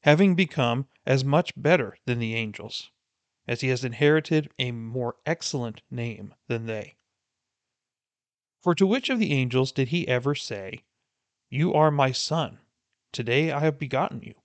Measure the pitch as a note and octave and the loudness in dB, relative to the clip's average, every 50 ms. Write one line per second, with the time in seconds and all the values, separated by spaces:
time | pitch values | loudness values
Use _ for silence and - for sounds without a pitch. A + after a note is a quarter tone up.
0 | _ D3+ D3 D#3 G3 G3 F3+ E3 F#3+ D#3 - - B2+ A#2+ A#2 B2 C3+ _ _ _ | _ 6 6 8 6 4 6 4 2 0 0 -2 0 0 0 -2 -4 _ _ _
1 | _ - C3+ C3+ C3 C#3 C#3 D#3 F3+ - - - C3 C#3+ F3 E3 B2 G2 - _ | _ 0 2 2 2 2 2 2 2 0 -6 -4 2 2 2 2 2 -4 -8 _
2 | _ - B2 A#2+ A#2 A2 A2+ A2+ A2+ G#2+ G2+ - G#2+ A2 - - - - _ _ | _ -4 -2 -2 -2 -2 -2 -4 -4 -6 -8 -10 -12 -12 -12 -12 -14 -14 _ _
3 | _ _ _ _ _ _ _ _ _ - A#2+ A#2+ - C3 B2+ A#2+ - B2+ A#2 G#2+ | _ _ _ _ _ _ _ _ _ -6 -6 -2 0 0 0 0 -2 -6 -2 2
4 | D3+ C#3+ D3+ D#3+ D3+ - E3 D#3 D3 D3 _ - C#3 B2 A#2+ A#2 A2+ A2+ A2+ B2+ | 4 6 6 4 2 2 0 0 0 -2 _ -6 -6 -4 -4 -8 -10 -8 -6 -4
5 | B2 A#2 - _ _ D#3 E3 D#3+ - - - C#3 A#2+ A#2 A2 - _ _ - B2 | -4 -4 -6 _ _ -6 -6 -4 -4 -6 -4 -4 -4 -6 -8 -12 _ _ -8 -6
6 | A#2 A#2 A2 - - G2+ - _ _ _ B2+ A#2 A2+ A2+ A2 G#2+ G#2 - _ _ | -6 -6 -8 -10 -14 -18 -18 _ _ _ -6 -4 -4 -6 -8 -8 -8 -12 _ _
7 | _ _ _ _ _ _ _ _ _ _ _ _ _ _ _ _ _ _ _ _ | _ _ _ _ _ _ _ _ _ _ _ _ _ _ _ _ _ _ _ _
8 | _ _ _ _ _ _ _ _ _ _ _ _ _ F3+ E3+ - G3 F#3+ G#3+ C4+ | _ _ _ _ _ _ _ _ _ _ _ _ _ 0 4 4 4 4 4 0
9 | C4 - C4+ A#3 A3 - D3 C3+ C3 B2 A#2+ C3 C3 C3 - - C3+ A2+ D3+ F3 | 0 0 0 0 2 2 2 0 0 2 2 0 0 0 0 -2 -2 0 0 -2
10 | D#3+ - C3 B2 A#2+ C#3 D3 - - - A#2 G2+ F#2+ F#2+ F#2 G#2+ _ _ _ _ | 0 0 0 0 0 0 -2 -2 -6 -8 -10 -10 -10 -12 -12 -14 _ _ _ _
11 | _ _ _ _ _ _ _ _ _ _ - C3 D#3 - - D3+ D#3 D#3 D3 C#3+ | _ _ _ _ _ _ _ _ _ _ -4 -2 0 2 4 4 4 4 4 4
12 | C#3 C3 B2+ - - - D3+ E3 D3+ A2+ - - _ _ _ _ _ _ _ _ | 2 0 0 -4 -4 -4 -2 -2 -4 -4 -8 -16 _ _ _ _ _ _ _ _
13 | _ _ - - A#2+ A2+ A#2+ C3+ D#3 D#3+ D3 C#3+ D3+ D#3+ D3 - D#3 C3 C3 C3 | _ _ -10 -8 -4 0 0 2 2 0 0 0 0 0 0 -2 -6 -4 -2 -2
14 | D#3+ - - C3 - A2 G#2 _ _ | -2 -2 -4 -10 -14 -14 -20 _ _